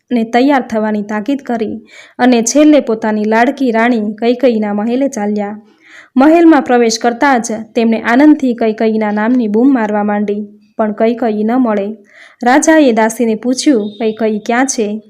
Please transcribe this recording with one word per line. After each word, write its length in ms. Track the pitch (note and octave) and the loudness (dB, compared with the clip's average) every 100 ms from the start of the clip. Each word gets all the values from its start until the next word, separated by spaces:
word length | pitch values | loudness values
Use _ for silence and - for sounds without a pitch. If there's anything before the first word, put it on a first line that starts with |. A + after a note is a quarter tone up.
| - | -6
અને 140 | B3 | -4
તૈયાર 380 | A#3 A#3+ C#4 C4+ | 0 0 2 0
થવાની 400 | B3 A3 G#3+ G#3 | -2 -4 -2 -4
તાકીદ 360 | G#3 G#3+ G#3 C#4 | -4 -8 -4 -6
કરી 420 | - A3+ G#3+ G#3+ - - - - | -4 -6 -6 -10 -16 -20 -14 0
અને 240 | B3 A#3 | 2 2
છેલ્લે 380 | A3+ C#4+ D4+ D4 | 2 4 4 4
પોતાની 440 | C#4 A3 A3 G#3+ | 2 -4 -2 -2
લાડકી 460 | G#3+ A3 B3 C#4 C4 | 0 2 0 0 -2
રાણી 300 | A3 A#3 A#3 | 0 0 0
કૈકેયીના 760 | G#3 G#3 A#3 A#3+ B3+ A3 G#3 | -4 -4 -2 0 0 0 -2
મહેલે 340 | G#3 A3+ B3 - | -4 -4 -2 -4
ચાલ્યા. 520 | G#3+ G#3 G#3 G3+ G#3+ - _ _ - - B3+ | -4 -4 -4 -6 -10 -18 _ _ -20 -6 2
મહેલમાં 460 | D4 E4+ E4 D4 | 4 6 6 4
પ્રવેશ 360 | D4 B3 A#3 - | 4 2 0 0
કરતાં 420 | A#3+ A#3+ C#4+ B3 | -4 0 0 0
જ 120 | A3 A3 A3 | -2 -8 -6
તેમણે 260 | A#3+ A3+ A3+ | -2 0 0
આનંદથી 540 | A3 B3 D4+ D4 B3+ | 0 4 4 4 0
કૈકેયીના 560 | A3+ A3 G#3+ A3+ A3 G#3+ | -2 -2 -2 -2 -2 -2
નામની 380 | G#3 A3 B3+ G#3+ | -2 0 0 0
બૂમ 260 | G#3+ C4+ | 2 2
મારવા 300 | C4 G#3 G#3 | 2 0 -2
માંડી, 420 | G#3 G#3 G#3 G3+ G#3 - _ - | -2 -2 -2 -6 -8 -16 _ -4
પણ 140 | G#3+ | -4
કૈકેયી 520 | G#3 A3+ A#3 A#3 G#3+ | 0 -2 0 -2 -2
ન 80 | G#3+ | -2
મળે. 400 | B3+ A#3+ G#3 G3+ A3 _ _ - - | 0 0 -2 -4 -10 _ _ -20 -6
રાજાએ 500 | A#3+ C#4+ D#4 D#4+ C4+ | 0 2 4 4 4
દાસીને 420 | A3 A3 A#3 A3+ | 2 0 0 -4
પૂછ્યું, 560 | G#3+ B3 B3+ D4+ A#3 G#3 - | -2 -4 -2 0 0 -2 -6
"કૈકેયી 400 | A3 G#3+ A3 G#3 | -6 -2 -4 -4
ક્યાં 280 | G#3+ A#3 C4+ | -4 -2 -2
છે?" 360 | - G#3 G#3+ | -4 -6 -6